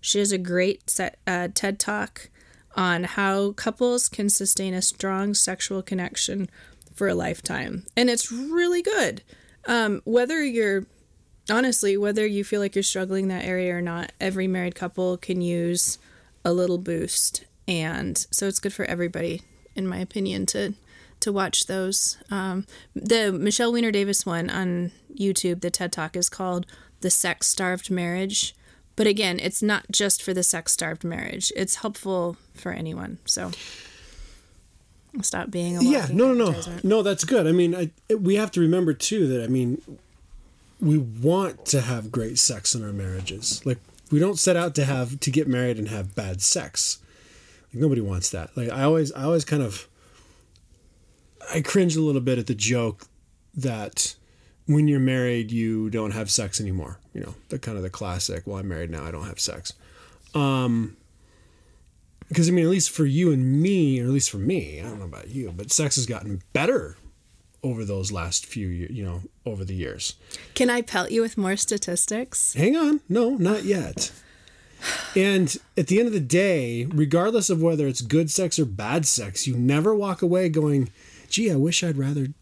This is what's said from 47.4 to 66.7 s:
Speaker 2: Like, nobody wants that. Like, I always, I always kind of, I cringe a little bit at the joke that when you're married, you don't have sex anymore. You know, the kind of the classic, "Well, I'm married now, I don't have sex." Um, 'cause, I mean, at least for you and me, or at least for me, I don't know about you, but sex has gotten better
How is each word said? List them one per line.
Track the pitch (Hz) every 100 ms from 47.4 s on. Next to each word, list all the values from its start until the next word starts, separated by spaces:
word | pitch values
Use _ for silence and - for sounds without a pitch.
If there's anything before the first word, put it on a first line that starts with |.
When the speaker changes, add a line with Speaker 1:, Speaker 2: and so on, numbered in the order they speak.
| - - _
Speaker 2:
Like, | 120
nobody | 151 135
wants | 101 92 90
that. | 92 82 -
Like, | 120
I | 131
always, | 139 160 143
I | -
always | 139 165 143
kind | 147
of, | 123 98 - _ - - - - _ _ _ - _ _ _ _ _ _ -
I | 160
cringe | 143 202 180 156
a |
little | 156 139
bit | 127 123
at | 110
the | 110
joke | 107 123 117 104 - _ _ _ _ 165
that | 131 110 104 - - - _ _ _ _ -
when | 147 151
you're | 143
married, | 131 131 123 120 110
you | 117 113 110 110
don't | 113 107
have | 104 104
sex | - 101 -
anymore. | 104 92 76 87 -
You | -
know, | - - _
the | 131
kind | 120 107
of |
the | 92
classic, | - 98 90 - 87 92
"Well, | 98
I'm | 98
married | 82 85
now, | 80
I | 76
don't | 82 101
have | -
sex." | - - - - - - - - - 151
Um, | 139 135 127 117 110 - _ _ _ _ _ _ _ _ - _ _ _ -
'cause, | 165 165
I |
mean, | 180 160
at |
least | 190 156
for | - 147
you | 139 175
and | 139 131 139
me, | 175 196 151 131
or | 120
at |
least | 139 -
for | 104
me, | 104 185 76 76
I |
don't | 101 107
know | 92
about | 57 -
you, | 127 113 85
but | 104
sex | - 151 139
has | 120
gotten | 110 107 95 -
better | - 170